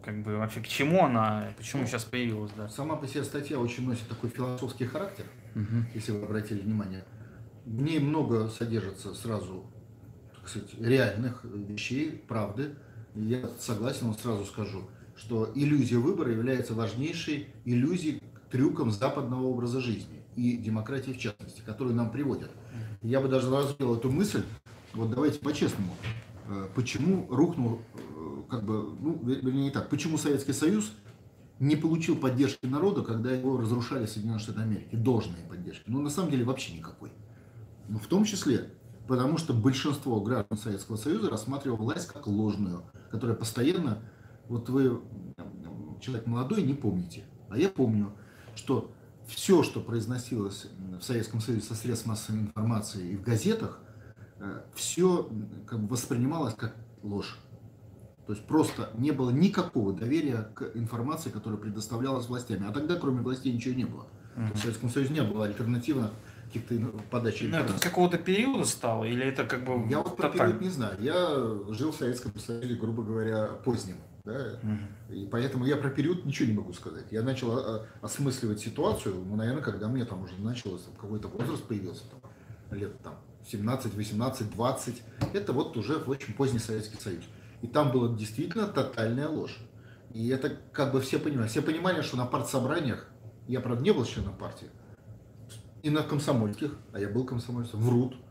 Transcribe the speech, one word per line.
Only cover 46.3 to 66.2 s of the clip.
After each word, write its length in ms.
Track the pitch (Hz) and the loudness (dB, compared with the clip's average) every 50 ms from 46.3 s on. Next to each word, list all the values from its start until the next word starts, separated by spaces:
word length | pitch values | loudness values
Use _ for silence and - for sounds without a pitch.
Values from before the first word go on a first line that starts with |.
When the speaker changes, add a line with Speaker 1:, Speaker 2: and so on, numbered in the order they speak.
| 117 120 131 139 220 214 | 0 0 0 2 2 2
Speaker 2:
не 120 | 160 127 143 | 4 2 2
помните, 500 | - - 104 90 90 87 - - - - - - - - - | 2 2 2 2 2 -2 -4 -8 -14 -14 -16 -20 -20 -16 -4
а 100 | 98 120 | 2 2
я 100 | 156 - | 2 4
помню, 440 | - - 131 110 110 104 101 98 - - - - - - - - - | 4 4 4 6 6 4 2 2 -4 -12 -18 -20 -20 -20 -20 -16 -16
что 360 | - - - 135 117 - - - - - - - - - | -10 0 2 2 2 2 -2 -14 -18 -20 -20 -20 -18 -16
всё, 360 | - - - - - 190 160 | -10 -8 -4 6 8 8 8
что 180 | 127 - - 120 | 8 6 0 -4
произносилось, 840 | 110 - 113 117 104 110 123 117 - - 127 113 101 98 98 - - - - 92 | -4 -2 -2 -2 0 0 -4 -4 -4 -2 -2 -2 0 -2 -4 -8 -12 -14 -14 -12
м, 200 | 95 95 92 90 | -10 -10 -10 -8
в 40 | - | -4
Советском 360 | - 123 117 107 - - 117 | -2 0 0 0 0 -2 -2
Союзе 260 | 110 131 120 107 104 | 0 2 0 0 0
со 80 | - 113 | -2 -6
средств 320 | 107 - 123 113 107 - | -4 -2 -2 -2 0 0
массовой 340 | 113 107 104 - - 110 110 | -2 -4 -4 -2 -2 -2 0
информации 720 | 107 101 - 110 107 113 117 104 101 - - 98 90 87 | 0 -2 -2 0 2 2 2 2 0 -4 -6 -6 -4 -4
и 40 | 101 | -4
в 60 | 95 | -2
газетах, 580 | 92 127 117 107 - 196 226 220 - 98 - - - - - - - - - - - - - - | 0 2 2 4 4 2 2 2 0 -6 -8 -12 -18 -18 -18 -18 -18 -18 -18 -18 -20 -20 -16 -12
э, 240 | 101 98 - - - - - | -10 -10 -10 -10 -14 -14 -10
всё, 540 | - - - - 165 180 185 180 160 - - | -6 -4 -2 2 6 6 6 6 6 2 -2
м, 340 | 113 107 104 - - 104 - | -4 -6 -6 -6 -10 -14 -10
как 140 | - 120 110 | -6 -4 -2
бы 80 | 104 101 | -2 0
воспринималось 680 | 131 120 - - 131 120 123 139 165 165 143 120 113 | -2 -2 0 0 2 2 2 2 2 0 -2 -2 -2
как 220 | - 113 110 - - - - - - | -4 -6 -6 -6 -10 -18 -18 -18 -12
ложь. 360 | - 104 101 101 - - - - - - - - - - - - - - - - - - - - - | -8 -4 -4 -4 -4 -4 -10 -14 -18 -20 -20 -18 -18 -20 -20 -20 -20 -20 -20 -20 -20 -20 -20 -16 -6
То 60 | - | -6
есть 140 | 107 104 - | -6 -6 -2
просто 440 | - 131 156 147 - - - 104 - - | 2 4 4 4 4 2 -4 -6 -6 -2
не 140 | 110 127 151 | 0 2 2
было 180 | 147 131 131 123 | 2 2 2 4
никакого 600 | 123 143 175 202 - 190 170 - - 127 104 98 | 6 6 6 6 6 4 0 2 2 2 2 2
доверия 560 | 95 87 113 120 143 165 151 139 123 110 107 - - | 0 0 0 2 2 2 2 2 0 0 -2 -4 -8
к 160 | - 127 - - | -8 -8 -6 -4
информации, 560 | 120 113 110 123 117 117 143 165 160 - 120 | -4 -4 -2 -2 -2 -2 -2 -2 -4 -4 -6
которая 280 | - 107 - 113 107 104 | -8 -6 -4 -4 -4 -4
предоставлялась 680 | - 110 101 107 104 - 117 113 127 135 135 120 117 117 | -4 -6 -4 -6 -4 -4 -2 -2 0 0 0 -2 -2 -2
властями. 380 | 123 123 120 - 107 92 98 104 | -4 -4 -2 -2 -2 -2 -2 -2
А 40 | |
тогда, 240 | 104 143 151 156 175 | -2 -2 0 0 0
кроме 240 | - - 139 127 123 | 2 2 0 0 2
властей, 300 | 117 123 131 127 - 135 | 0 0 -2 0 0 0
ничего 220 | 120 117 - 131 123 | 0 0 0 0 0
не 100 | 127 113 | 0 -2
было. 220 | - - - - - - - - - - | -2 -4 -10 -12 -14 -18 -20 -20 -12 -6
Speaker 1:
Мгм. 160 | 120 113 107 104 | -2 -2 0 0
Speaker 2:
В 40 | 107 | 0
Советском 320 | 110 120 110 - 131 120 | 0 0 -2 0 -2 0
Союзе 220 | 117 143 135 127 | 2 2 2 2
не 100 | 151 156 | 2 2
было 220 | 123 104 101 107 107 | 2 2 2 0 0
альтернативных 640 | 101 101 - 117 113 123 120 120 - 151 131 113 104 - - | 0 0 -2 0 0 0 0 0 0 2 2 0 0 -2 -8